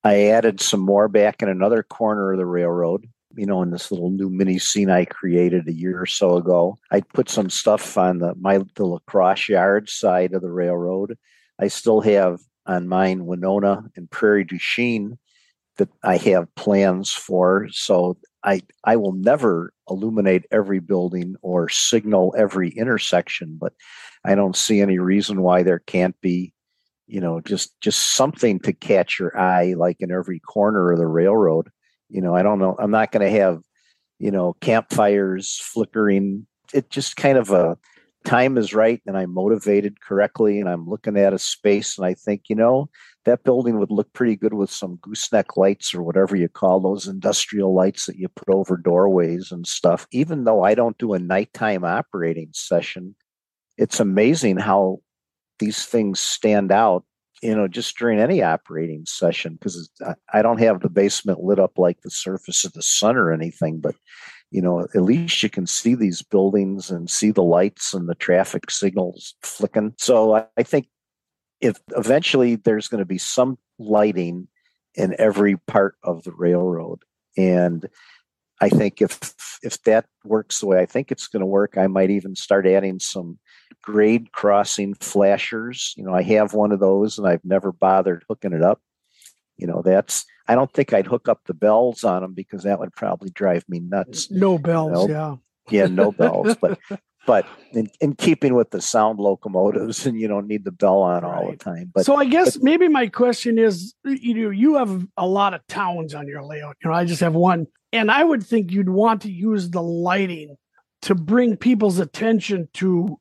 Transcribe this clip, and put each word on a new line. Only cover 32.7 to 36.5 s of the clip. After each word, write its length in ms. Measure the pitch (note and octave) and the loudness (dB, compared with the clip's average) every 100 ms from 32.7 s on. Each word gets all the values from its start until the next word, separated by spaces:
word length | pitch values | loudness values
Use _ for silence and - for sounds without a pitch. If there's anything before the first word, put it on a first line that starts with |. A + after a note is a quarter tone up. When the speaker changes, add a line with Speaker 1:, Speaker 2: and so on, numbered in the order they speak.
| - | -2
Speaker 1:
I'm 120 | G#2 | 0
not 200 | A2 G#2+ | 0 0
gonna 200 | A2+ G2 | 2 2
have, 320 | G#2+ F#2+ E2 _ _ _ _ _ _ | 4 2 0 _ _ _ _ _ _
you 120 | G#2+ | -4
know, 240 | G2 F2+ F2 | -2 -2 -2
campfires 1000 | - A2+ - - G#2 G2+ F#2+ F#2+ G2 - | 0 0 0 0 2 2 0 -4 -8 -12
flickering. 840 | - - G#2+ A2+ G#2 G2 G2 G2 A2 | -10 -6 -4 0 2 2 0 -6 -12